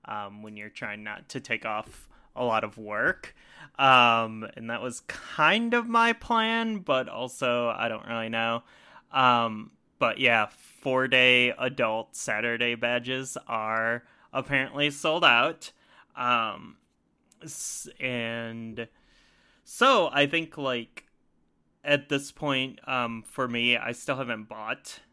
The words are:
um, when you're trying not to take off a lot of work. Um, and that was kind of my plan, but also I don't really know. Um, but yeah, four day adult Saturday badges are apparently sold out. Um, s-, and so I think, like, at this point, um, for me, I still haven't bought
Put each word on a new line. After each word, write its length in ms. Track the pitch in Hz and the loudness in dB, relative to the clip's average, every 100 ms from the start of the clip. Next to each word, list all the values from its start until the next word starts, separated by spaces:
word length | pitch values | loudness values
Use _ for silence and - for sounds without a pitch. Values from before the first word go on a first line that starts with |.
um, 360 | - 107 101 104 | -10 -10 -10 -14
when 160 | 107 104 | -16 -16
you're 120 | 104 | -16
trying 340 | - 110 104 | -12 -12 -10
not 260 | 107 107 - | -12 -14 -12
to 100 | 131 | -12
take 260 | - 113 | -6 -4
off 440 | 113 107 - - - _ _ | -2 -6 -8 -18 -20 _ _
a 80 | - | -4
lot 200 | 123 110 | 0 0
of 140 | 104 113 | 0 -8
work. 580 | 104 104 143 185 - _ _ - - - | -6 0 0 -2 -12 _ _ -20 -16 2
Um, 680 | 135 127 120 113 113 110 110 | 8 8 8 6 0 -6 -12
and 140 | - 113 | -10 -8
that 120 | 117 | -6
was 200 | 123 117 | -8 -10
kind 720 | - - - - 156 208 233 | -14 -14 -12 2 4 4 2
of 140 | 240 233 | 0 2
my 260 | 233 233 | 4 4
plan, 680 | 233 - 226 220 226 226 214 | 2 0 0 2 -2 -2 -4
but 280 | 175 131 127 | 0 0 0
also 640 | - 127 - 127 120 120 | -8 -8 -4 0 0 0
I 120 | - 113 | -2 -4
don't 180 | 110 - | -4 -6
really 220 | 113 113 | -6 -4
know. 340 | 117 117 117 _ - - - _ | -2 0 -2 _ -20 -20 -20 _
Um, 600 | 135 127 120 117 110 107 _ _ _ | 4 6 6 2 -4 -14 _ _ _
but 180 | 117 107 | -2 4
yeah, 280 | 127 117 107 - - - | 4 4 2 -6 -18 -8
four 260 | 139 127 127 | -2 0 4
day 460 | 127 127 123 123 - | 6 8 6 4 0
adult 580 | 127 139 113 110 110 | -6 0 0 -2 -6
Saturday 600 | - - 107 117 117 120 | -10 -6 -2 -2 -2 -2
badges 600 | 120 120 123 120 131 131 - - | -2 -2 -2 -2 -6 -6 -12 -6
are 560 | 113 110 110 113 120 _ _ _ | -4 -2 -2 -2 -4 _ _ _
apparently 560 | 135 127 139 131 139 147 | -8 -2 -2 -2 -2 -2
sold 340 | 143 165 165 | 0 -2 4
out. 460 | 165 120 143 165 - _ _ _ _ | 6 6 4 -2 -16 _ _ _ _
Um, 640 | - 123 120 110 85 - - _ _ _ _ _ _ | -4 0 0 0 -6 -16 -20 _ _ _ _ _ _
s-, 460 | 160 - - - - - | -14 -10 -8 -8 -12 -8
and 880 | 127 123 117 117 117 113 113 110 113 _ _ _ _ _ _ _ | -6 -4 -6 -6 -8 -10 -12 -12 -12 _ _ _ _ _ _ _
so 460 | - - 254 240 160 | -16 2 4 6 4
I 140 | 139 | 2
think, 320 | 143 165 156 - | 2 0 -4 -6
like, 480 | 135 123 113 - _ _ _ _ _ _ _ _ | -4 -4 -6 -18 _ _ _ _ _ _ _ _
at 260 | 147 143 143 | 0 0 0
this 220 | 139 139 | -4 -4
point, 480 | - 151 131 131 - - | -6 -2 -2 -2 -8 -6
um, 360 | 127 117 113 - | -4 -2 -6 -10
for 200 | - 127 | -6 -4
me, 300 | 120 120 117 | 0 2 2
I 140 | 117 | -2
still 240 | 120 - | -6 -6
haven't 320 | 131 123 110 107 | -6 -4 -8 -10
bought 500 | 107 107 131 - - _ | -12 -10 -10 -12 -20 _